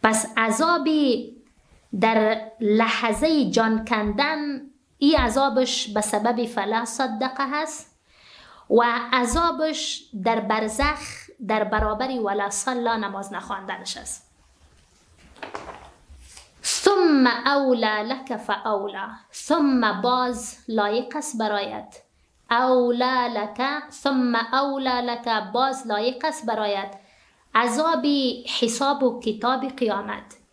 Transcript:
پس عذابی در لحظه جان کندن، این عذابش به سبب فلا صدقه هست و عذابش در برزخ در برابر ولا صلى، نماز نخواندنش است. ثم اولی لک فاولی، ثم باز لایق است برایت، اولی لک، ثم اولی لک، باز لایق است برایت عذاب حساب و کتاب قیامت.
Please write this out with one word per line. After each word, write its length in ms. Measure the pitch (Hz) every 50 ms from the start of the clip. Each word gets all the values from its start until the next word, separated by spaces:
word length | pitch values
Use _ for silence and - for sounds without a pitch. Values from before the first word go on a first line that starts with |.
| -
پس 300 | 220 220 220 - - -
عذابی 960 | - 226 226 214 226 311 330 349 330 269 311 311 302 294 262 233 202 - - - - - _ _ _ _ _ - _ _ _ - 196
در 400 | 202 220 226 226 214 214 220 220 - - - -
لحظه 880 | 233 208 208 220 226 220 - - - 226 214 - 294 320 330 302 254 185
جان 340 | 190 226 226 220 220 220 220
کندن، 760 | - 240 214 208 208 202 208 285 294 320 302 294 294 277 254 - - - _ _ _ _ _
این 180 | 277 285 320
عذابش 720 | 285 254 240 - 269 277 277 220 254 254 247 - - - -
به 120 | 208 214
سبب 440 | 208 - - 208 214 233 240 233 240
فلا 400 | 226 - 220 196 202 220 226 240
صدقه 640 | 240 - - 269 247 220 214 262 262 254 - 277 262
هست 480 | 277 302 320 311 - - - _ _ _ _ _ _ _ - - - - - - - - - _
و 140 | - 226 233 240 233 240 240 240 -
عذابش 920 | 262 247 233 - 320 339 339 302 262 311 320 302 - - - - - - _ - 202 185
در 160 | 233 226 226
برزخ 600 | 214 196 220 220 220 214 208 - 277 294 302 294 - - - - - - - _ 254 190
در 160 | 214 214 208
برابر 460 | 196 220 214 214 214 214 208 254 262
ولا 400 | 269 247 220 202 196 208 202 202
صلى، 460 | 202 - - 269 254 247 233 233 226 220
نماز 320 | 208 196 196 196 196 196 202
نخواندنش 640 | 180 - - 202 190 196 190 185 185 190 - -
است. 340 | - - - - - _ _ _ _ _ _ _ _ _ _ _ _ _ _ _ _ _ _ _ _ - - - - - - - - - - - - - - - _ _ _ - - - - - - - _ _ _ -
ثم 640 | - - - - 381 403 392 349 330 302 277 254
اولی 760 | 247 233 226 - 269 285 285 277 262 254 233 226 214 214 214 214 226 262
لک 240 | 262 262 - 240
فاولی، 640 | 214 - - 202 196 - 226 214 196 202 208 196 190 196 220 220 - - _ -
ثم 680 | - - - 294 339 294 285 262 247 233 214 202 185
باز 560 | 202 247 247 254 254 247 247 226 - - - - - -
لایق 480 | 220 220 202 208 214 240 254 247 -
است 220 | 311 294 - - 220
برایت، 640 | 220 214 208 202 196 185 190 - - - - - _ _ _ _ _ _ _ _ _ _
اولی 800 | 233 233 254 254 254 254 247 240 240 240 254 254 262 254 247 240 233
لک، 560 | 208 208 214 - - 254 277 285 302 285 -
ثم 440 | - - - 285 277 262 254 247 233
اولی 720 | 226 226 226 - 269 277 285 277 269 262 262 247 247 247
لک، 460 | 240 240 226 233 240 226 214 196 185 -
باز 340 | 240 262 262 - - -
لایق 380 | 226 208 208 220 247 254 254 -
است 220 | 311 302 - -
برایت 500 | 220 220 214 214 208 202 196 196 202 - - - _ _ _ _ _ _ _ _ _ -
عذاب 520 | 220 240 240 220 269 311 330 330 269 247 294 285 277 269 247 - - - - - -
حساب 420 | 247 226 226 - 277 277 262 269 269
و 180 | 247 226 -
کتاب 440 | - 220 208 220 - 240 262 262 269 269 262
قیامت. 600 | - 247 214 202 196 208 208 208 196 - - - - _ _